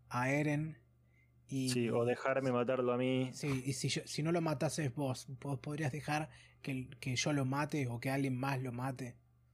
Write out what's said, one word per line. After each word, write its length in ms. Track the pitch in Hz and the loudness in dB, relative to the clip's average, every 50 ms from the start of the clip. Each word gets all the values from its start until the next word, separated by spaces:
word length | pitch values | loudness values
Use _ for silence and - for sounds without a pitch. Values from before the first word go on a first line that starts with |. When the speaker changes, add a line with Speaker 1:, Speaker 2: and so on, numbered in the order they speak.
| - - | -12 -6
Speaker 1:
a 200 | - 123 127 131 | -2 0 2 2
Eren 460 | 139 147 151 151 147 147 156 160 151 - - _ _ _ _ _ _ _ _ _ _ _ - - | 4 4 4 2 2 2 0 -2 -6 -10 -16 _ _ _ _ _ _ _ _ _ _ _ -12 -6
y 220 | 139 135 131 127 | -2 0 0 2
Speaker 2:
Sí, 200 | 123 123 120 113 | 2 2 2 4
o 160 | 117 120 117 | 4 4 4
dejarme 460 | 120 123 - - 135 131 135 131 131 | 4 2 2 2 0 2 2 2 2
matarlo 420 | 123 120 120 117 131 127 123 123 120 | 2 2 4 2 2 2 2 2 2
a 40 | 123 | 2
mí. 340 | 127 131 131 127 131 127 123 | 2 2 2 2 0 -2 -4
Speaker 1:
Sí, 300 | - - 147 135 131 127 | -4 -2 -2 -2 -2 -2
y 80 | 139 131 | -2 -2
si 160 | - - 135 | -2 0 -2
yo, 120 | - 156 - | -2 -2 -4
si 160 | - - - | -4 -4 -2
no 100 | 151 160 | 0 2
lo 100 | 175 170 | 2 2
matases 520 | 165 160 151 - 160 147 - - 156 135 117 | 2 0 0 0 0 -2 0 0 -2 -2 -2
vos, 320 | 147 143 131 123 - - - 135 - | 0 -2 -2 -2 -4 -6 -10 -12 -8
vos 180 | - 143 143 123 | -6 -4 -4 -4
podrías 320 | - 147 147 147 160 135 | -4 -6 -4 -2 -2 -2
dejar 380 | 120 120 - - 147 151 156 - - - - - - - | -2 -4 -2 0 0 0 0 -4 -8 -16 -20 -20 -20 -12
que, 280 | - 143 135 131 127 127 - - | -6 -6 -4 -4 -4 -8 -10 -8
que 160 | - 135 127 | -4 -2 0
yo 180 | 117 - 165 147 | 0 2 2 2
lo 120 | 143 131 | 2 2
mate 420 | 127 135 143 151 147 160 151 135 120 | 2 2 2 0 0 0 0 0 0
o 120 | 117 117 | -2 -4
que 120 | 117 135 | -2 -2
alguien 260 | 135 139 139 135 127 123 | 0 0 0 0 0 0
más 220 | 135 - 135 127 | 0 0 0 -2
lo 100 | 131 127 | -2 -4
mate. 440 | 120 123 127 135 127 - 127 120 - - _ _ _ _ _ _ | -4 -4 -4 -4 -4 -6 -8 -10 -10 -12 _ _ _ _ _ _